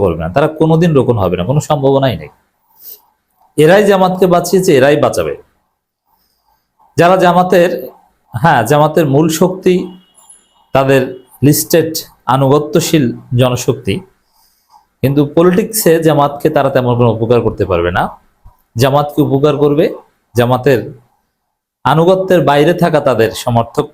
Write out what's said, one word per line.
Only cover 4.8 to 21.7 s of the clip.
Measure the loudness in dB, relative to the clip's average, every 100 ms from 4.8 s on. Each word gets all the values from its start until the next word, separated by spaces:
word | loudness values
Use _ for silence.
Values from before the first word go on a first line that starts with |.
| 2 2
বাঁচাবে। | 0 -2 -6 -8 _ _ _ _ _ _ _ _ _ _ _ _ _ _ _ 0
যারা | 2 4
জামাতের, | 2 2 2 2 2 -2 -12 -18 _ _ _
হ্যাঁ, | -2 0 2
জামাতের | 2 0 2 0 0
মূল | 0 0
শক্তি | 0 -2 0 0 0 -4 -14 _ _ _ _ _ _ _
তাদের | -2 2 2 0 -8 _ _
লিস্টেড | 0 0 0 0 0 -6 -14 _ -4
আনুগত্যশীল | 0 2 0 0 -4 0 -2 -2 -6 -6 -2
জনশক্তি, | 0 -2 -4 -6 -6 -8 -10 _ _ _ _ _ _ _ _ _
কিন্তু | -2 0 0
পলিটিক্সে | 2 2 0 -2 -2 0 2
জামাতকে | 2 0 -2 -2 -2
তারা | 0 0
তেমন | -2 -2 0
কোনো | 0
উপকার | 0 0 0
করতে | 0 -4
পারবে | -4 -2 -2
না। | -4 -6 -10 _ _ -20 _ _ -2
জামাতকে | 0 0 -2 -2
উপকার | -2 0 0 0
করবে | 0 0 -2 -4 _ _ _
জামাতের | -2 0 0 0 0 -2 -16 _ _ _ _ _ _ _